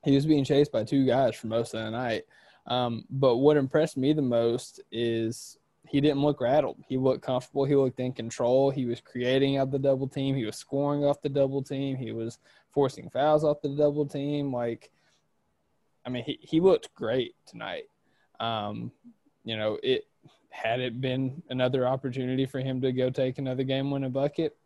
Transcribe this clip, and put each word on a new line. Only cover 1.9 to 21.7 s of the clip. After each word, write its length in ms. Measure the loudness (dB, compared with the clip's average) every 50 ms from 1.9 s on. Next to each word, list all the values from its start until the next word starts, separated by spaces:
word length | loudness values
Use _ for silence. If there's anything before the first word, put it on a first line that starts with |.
night. 320 | -6 -4 -4 -2 -4 -4 -6 _ _ -20 _ _ _ _ _
Um, 380 | -4 -2 -2 -2 -2 -4 -6 -8 -8
but 280 | -4 2 2 4 4 6
what 200 | 6 6 6 6
impressed 400 | 4 2 2 2 2 2 0 -2
me 160 | 0 2 2
the 80 | 2
most 580 | 2 2 2 2 2 2 2 0 -4 -8 -18 -20 -20 _
is 680 | -6 -4 -2 0 0 0 -2 -4 -4 -6 -12 -18 -20 _ _ _ _ _ _ -4
he 120 | -2 2
didn't 220 | 2 2 2 2
look 200 | 2 0 0 2
rattled. 360 | 0 2 2 2 2 0 -4 -10 -10 _
He 100 | -4 0
looked 260 | 2 2 0 0 -2
comfortable. 420 | -2 -2 -2 -4 -4 _ -2 0
He 100 | 2 4
looked 240 | 4 4 2 0 -4
in 140 | -6 -6 -4
control. 560 | -6 -10 -10 -6 -2 0 4 4 4 4 4
He 160 | 2 0 -4
was 160 | -4 -4 -6
creating 560 | _ _ -8 -4 0 2 2 4 4 2 2 0
out 140 | 0 -2
the 80 | -2 0
double 280 | 2 2 2 2 0 -6
team. 280 | -4 -4 -2 -2 -2
He 100 | -2 -2
was 100 | -4 -6
scoring 480 | -10 -12 _ -4 -2 0 0 0 2 2
off 180 | 0 0 0
the 80 | _ -4
double 320 | 0 2 0 2 0 -4
team. 360 | -6 -4 -6 -6 -4 -4 -4 -6
He 140 | -6 -8
was 260 | -6 -6 -6 -8 -8 _ _ _ _ _ _ _
forcing 380 | _ 0 0 0 0 -6 -18 -8
fouls 340 | -4 0 2 4 4 4 4
off 180 | 2 0 0
the 140 | -4 -6 0
double 300 | 2 2 2 2 0 -4
team. 480 | -4 -4 -6 -4 -2 -2 -2 -2 -2 -4
Like, 380 | -2 -2 -4 -4 -6 -10 -20 _ _ _ _ _ _ _ _ _ _ _ _ _ _ _ _ _ _ _ _ _ _ _
I 40 | -8
mean, 140 | -8 -8 -6
he, 160 | -8 -8 -10
he 180 | -8 0 0 4
looked 340 | 6 6 6 4 2 -6 _
great 400 | -8 -4 -2 -2 -2 -2 -4 -8 _ _
tonight. 400 | -20 -14 -12 -10 -8 -8 -8 -10 -14 _ _ _ _ _ _ _ _ _ _
Um, 520 | -6 -4 -4 -4 -4 -6 -8 -8 -10 -10 -12 _ _ -20 -20 _ _ _ _ _ _
you 140 | -8 -6 -2
know, 220 | -2 -2 -2 -2 0
it, 220 | 0 0 0 -2 _ _ _ _ -20 _ _ _ _
had 300 | -16 -8 -4 -2 -2 -2
it 220 | -2 -4 -6 -4
been 400 | -4 -2 -2 -2 -2 -4 -4 -8 -12 _
another 380 | -4 0 0 0